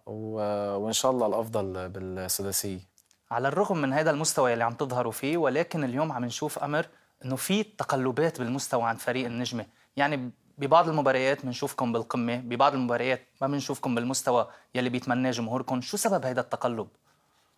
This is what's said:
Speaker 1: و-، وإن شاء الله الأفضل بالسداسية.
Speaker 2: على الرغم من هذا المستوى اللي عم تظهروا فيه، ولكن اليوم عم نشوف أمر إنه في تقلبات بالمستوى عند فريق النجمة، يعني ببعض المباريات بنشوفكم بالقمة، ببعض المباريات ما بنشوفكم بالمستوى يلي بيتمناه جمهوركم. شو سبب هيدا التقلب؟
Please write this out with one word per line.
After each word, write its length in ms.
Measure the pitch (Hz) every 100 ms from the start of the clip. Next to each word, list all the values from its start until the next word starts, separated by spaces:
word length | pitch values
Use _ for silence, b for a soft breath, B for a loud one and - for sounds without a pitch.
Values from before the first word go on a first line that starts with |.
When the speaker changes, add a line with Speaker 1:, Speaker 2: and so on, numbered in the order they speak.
| -
Speaker 1:
و-، 680 | 107 110 110 104 104 101 101
وإن 180 | 107
شاء 180 | 110 131
الله 160 | 127 110
الأفضل 640 | 101 113 110 98 92 92
بالسداسية. 880 | 95 95 92 92 - 98 95 - 135 - _ _ _ _
Speaker 2:
على 160 | 117 135
الرغم 300 | 151 202 175
من 160 | 139
هذا 180 | 139 156
المستوى 420 | 147 156 - 127
اللي 100 | 117
عم 100 | 117
تظهروا 380 | 117 139 123 120
فيه، 260 | 110 135 170
ولكن 460 | 143 135 175 165
اليوم 280 | 135 127 160
عم 140 | 127 123
نشوف 340 | - 151 -
أمر 280 | 143 151 170 b b b 127
إنه 100 | 131
في 280 | - 202
تقلبات 760 | 208 - - 139 131 123 160 156
بالمستوى 440 | 120 135 - 127
عند 160 | 117 113
فريق 260 | - 123 123
النجمة، 400 | 117 123 120 - b b -
يعني 340 | 143 143 127 - _ -
ببعض 320 | 139 160 165
المباريات 560 | 156 135 131 131 139 131
بنشوفكم 480 | 120 143 - 123
بالقمة، 420 | 117 113 127 117 120
ببعض 380 | 123 123 139
المباريات 480 | 135 120 120 123 127 - _
ما 60 | 135
بنشوفكم 480 | 143 135 139 135 117
بالمستوى 520 | 120 131 - 123 107 B B 127
يلي 140 | 123
بيتمناه 420 | 123 127 123 131
جمهوركم. 500 | 120 113 131 135 127
شو 160 | 123 208
سبب 280 | 226 185 131
هيدا 160 | 123
التقلب؟ 460 | - - 127 113 104 _ b b b b b